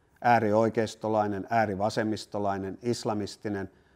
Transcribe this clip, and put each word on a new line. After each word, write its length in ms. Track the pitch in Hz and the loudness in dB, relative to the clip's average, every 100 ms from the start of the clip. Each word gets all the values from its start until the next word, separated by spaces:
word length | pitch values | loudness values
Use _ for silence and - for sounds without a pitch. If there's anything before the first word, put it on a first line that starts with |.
| _ _ | _ _
äärioikeistolainen, 1300 | 120 117 107 107 113 117 107 - 110 110 104 98 92 | 4 4 6 4 4 2 -2 -4 -2 0 0 -2 -2
äärivasemmistolainen, 1300 | 117 107 95 107 120 110 101 - 104 101 98 95 - | 0 0 0 -2 0 -2 -4 -6 -4 -2 -2 -6 -6
islamistinen 880 | 120 117 120 104 98 - 110 101 95 _ _ | -4 -2 -2 -4 -6 -8 -6 -6 -6 _ _